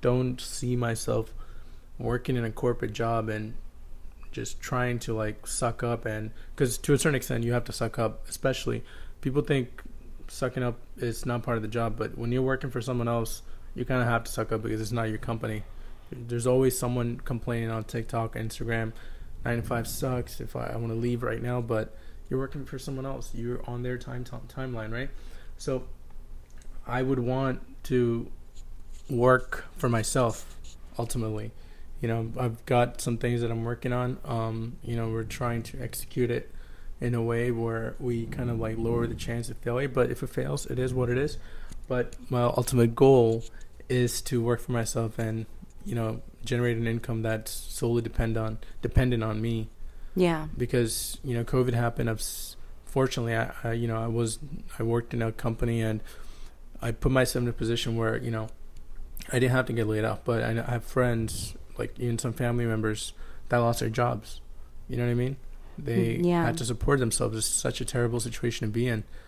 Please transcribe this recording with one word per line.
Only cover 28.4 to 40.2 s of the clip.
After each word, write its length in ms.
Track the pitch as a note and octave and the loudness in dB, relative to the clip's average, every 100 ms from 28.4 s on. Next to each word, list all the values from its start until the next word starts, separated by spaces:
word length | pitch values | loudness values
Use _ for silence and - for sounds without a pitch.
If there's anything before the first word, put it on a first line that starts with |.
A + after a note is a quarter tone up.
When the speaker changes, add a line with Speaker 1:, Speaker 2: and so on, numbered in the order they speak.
| - - - - - - - | -10 -12 -10 -10 -8 -8 -2
Speaker 1:
work 560 | A#2+ B2 B2+ - - - - | 6 8 8 6 -6 -8 0
for 120 | B2+ | 4
myself, 680 | A#2 A2 C3+ A#2 G#2+ - - - - - - | 4 4 4 4 2 -6 -10 -12 -12 -8 -6
ultimately. 540 | A2+ B2+ A2 G#2+ A2 - - - - - | -2 0 0 -2 -6 -10 -12 -12 -10 -4
You 80 | A#2 | 0
know, 240 | A2+ A2+ B2 | 0 0 0
I've 260 | B2 A2+ - | -2 -2 4
got 340 | B2+ A#2+ - | 6 6 2
some 160 | A#2+ A#2 | -2 0
things 240 | A#2+ A#2+ | 2 2
that 100 | A#2 | 0
I'm 140 | A2+ | 0
working 280 | A2+ A#2+ B2+ | -2 -2 0
on. 260 | B2 B2 C3 | 0 0 -2
Um, 520 | - A#2 A2+ A2 A2+ - | -2 -2 -2 -2 -6 -6
you 140 | B2 A#2 | -4 -2
know, 120 | A2+ | 0
we're 160 | A2+ | -2
trying 380 | A2+ - A#2+ A#2 | -4 -2 0 0
to 160 | A#2 - | -4 -6
execute 500 | A#2+ - - - - | -6 -6 -4 0 2
it 200 | A#2+ - - - - - - | 0 -4 -10 -10 -10 -8 -2
in 140 | A#2+ | 0
a 80 | A#2+ | 2
way 280 | A#2 A#2 B2 | 2 2 2
where 440 | A#2 A2+ A2+ A2+ - | 2 0 0 -2 -2
we 280 | B2+ A#2+ A2 | -2 0 -2
kind 240 | - A#2+ | -2 0
of, 80 | A2+ | 0
like, 180 | A2 A2+ | 0 0
lower 300 | A2+ A#2 A#2 | 2 2 2
the 80 | |
chance 340 | A#2 - A#2 A#2 | -2 -2 -2 -4
of 80 | A2 | -4
failure. 300 | A#2+ A#2+ C#3 | -2 0 2
But 220 | B2+ B2 | 4 2
if 120 | A#2+ | 2